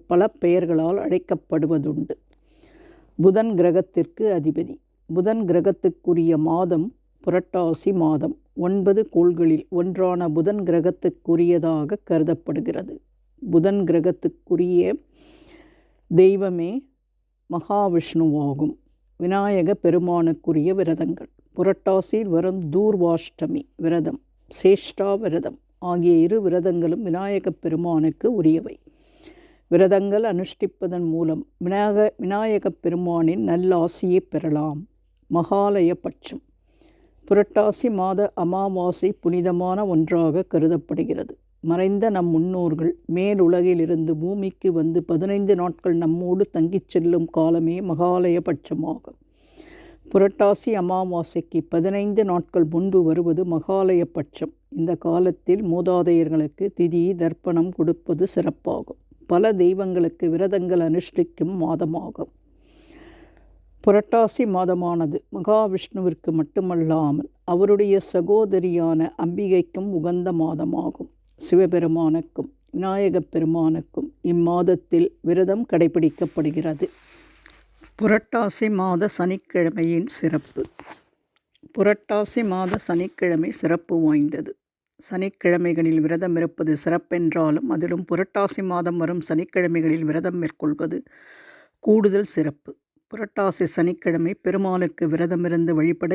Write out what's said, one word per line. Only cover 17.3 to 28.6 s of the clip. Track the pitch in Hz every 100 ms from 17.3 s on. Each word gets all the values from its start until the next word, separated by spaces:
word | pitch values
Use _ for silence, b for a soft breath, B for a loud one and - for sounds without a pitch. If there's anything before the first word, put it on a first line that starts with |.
| _ -
மகாவிஷ்ணுவாகும். | 170 - 208 196 170 156 160 160 147 143 139 151 - _ _ _ -
விநாயக | 180 196 202 196 165
பெருமானுக்குரிய | 202 170 175 175 175 165 156 - 156 160
விரதங்கள். | 190 165 151 160 - - _ _ -
புரட்டாசியில் | 190 185 - 190 180 220 208
வரும் | 165 185 190 160
தூர்வாஷ்டமி | 170 214 202 175 165 - - 160 - - -
விரதம், | 165 170 160 - _ _ _
சேஷ்டா | - 190 196 - - 196 202
விரதம் | 208 160 - - _ _
ஆகிய | 180 175 170 165
இரு | 170 220
விரதங்களும் | 190 180 185 175 170 175
விநாயக | 202 170 196 196 185
பெருமானுக்கு | 160 165 160 175 165 156 151 226
உரியவை. | 220 156 160